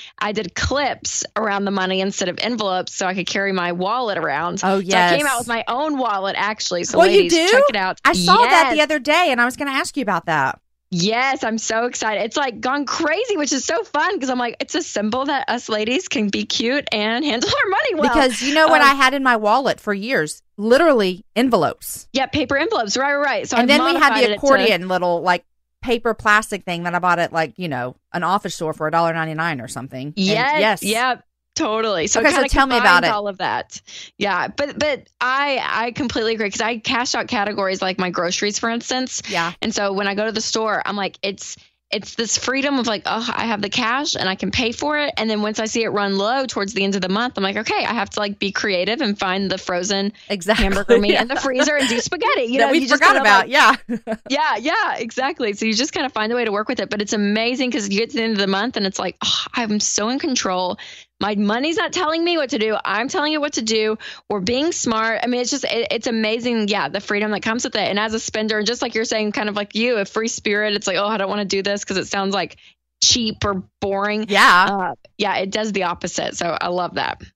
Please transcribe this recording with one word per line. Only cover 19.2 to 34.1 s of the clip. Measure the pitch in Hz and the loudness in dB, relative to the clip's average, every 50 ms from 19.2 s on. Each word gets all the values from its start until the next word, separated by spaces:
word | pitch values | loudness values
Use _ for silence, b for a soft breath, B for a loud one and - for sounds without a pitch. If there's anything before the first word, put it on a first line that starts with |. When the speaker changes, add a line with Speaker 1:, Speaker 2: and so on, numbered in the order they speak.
Speaker 2:
my | 269 254 240 | 2 2 2
wallet | 220 214 208 220 262 277 214 - - | 4 4 4 4 4 4 2 -2 -2
for | - 214 202 | -2 -4 -4
years? | 196 202 240 269 202 156 151 - - _ _ _ - | -4 -2 -2 0 0 0 -2 -6 -12 _ _ _ -4
Literally | 202 220 247 285 339 320 277 226 202 185 185 175 - _ _ | 2 4 6 6 6 6 6 6 4 2 0 -4 -10 _ _
envelopes. | 208 247 262 233 190 151 123 - - - - - - - - | 0 2 4 4 4 4 2 0 -4 -10 -12 -12 -12 -14 -6
Speaker 1:
Yeah, | - 269 262 | -2 -2 -2
paper | - - 285 277 - 277 277 | 0 0 -2 0 0 0 0
envelopes. | 311 392 - 294 226 202 196 247 | 0 0 0 0 0 0 -2 0
Right, | 269 285 285 | 0 0 0
right, | 285 294 | 0 0
right. | 277 247 196 - - | 0 0 -2 -2 0
So | 247 | 0
Speaker 2:
And | 233 247 247 | 2 4 4
Speaker 1:
I've | 285 294 | 4 4
Speaker 2:
then | - | 4
we | 330 339 | 2 2
had | 330 311 277 | 4 4 4
Speaker 1:
modified | 226 240 | 4 4
Speaker 2:
the | 254 | 2
Speaker 1:
it | 214 | 2
to | 208 | 2
Speaker 2:
accordion | 202 - 277 269 - - 226 202 175 180 185 | 2 4 4 6 6 6 4 2 2 0 0
little, | 185 180 175 180 175 170 | 0 0 2 2 0 2
like, | 156 185 180 180 - _ _ _ _ _ _ _ | 2 2 0 0 -2 _ _ _ _ _ _ _
paper | - 254 233 233 - 233 | -4 -2 -2 0 0 -2
plastic | 220 - - 220 208 214 220 - 214 185 - | -4 0 2 4 4 4 4 0 -6 -8 -6
thing | - 175 170 | -6 -6 -4
that | 170 175 170 | -4 -2 -2
I | 175 | 0
bought | 175 180 175 170 | 2 2 2 2
at, | 170 - | 2 0
like, | - 165 160 143 - | 0 -2 -2 -2 -4
you | - 185 165 | -8 -6 -4
know, | 139 123 123 127 127 _ _ _ | -4 -4 -4 -6 -8 _ _ _
an | - 170 | -6 -2
office | - 170 190 208 - 185 - | 0 0 0 0 -2 -4 -8
store | - 170 160 151 | -4 -6 -6 -4
for | - 156 | -2 -4
a | 151 | 0
dollar | 165 165 170 165 160 | 2 2 2 2 0
ninety-nine | 165 160 160 156 151 165 170 156 127 | -2 -4 -4 -4 -4 -2 -2 -4 -4
or | 113 - | -8 -10
something. | - 135 123 135 - 127 131 147 | -10 -10 -10 -10 -10 -10 -10 -8
And | 151 | -4
Speaker 1:
Yes, | 202 190 190 214 220 247 277 302 311 214 214 202 - | -2 0 2 2 2 2 2 2 2 2 2 2 0
Speaker 2:
yes. | |
Speaker 1:
yep, | - 202 214 226 247 262 240 - _ _ _ _ _ _ _ | -2 -2 0 0 0 0 -2 -4 _ _ _ _ _ _ _
totally. | - 208 214 214 220 226 220 196 170 151 | -4 -2 -2 0 -2 0 0 0 0 0
So | - - 226 | 0 0 2
Speaker 2:
Okay, | - 294 | 2 2
Speaker 1:
it | |
Speaker 2:
so | 349 | 2
Speaker 1:
kinda | 285 262 277 | 2 2 2
Speaker 2:
tell | - 285 277 | 4 4 4
me | 269 247 | 4 4
about | 240 247 240 175 175 | 4 6 6 6 6
Speaker 1:
combines | - 214 | 6 4
Speaker 2:
it. | 214 | 0
Speaker 1:
all | 208 208 202 | 0 -2 -4
of | 190 - | -6 -4
that. | 170 131 110 120 - - - - B B B B B B | -4 -2 -2 -4 -6 -8 -14 -18 B B B B B B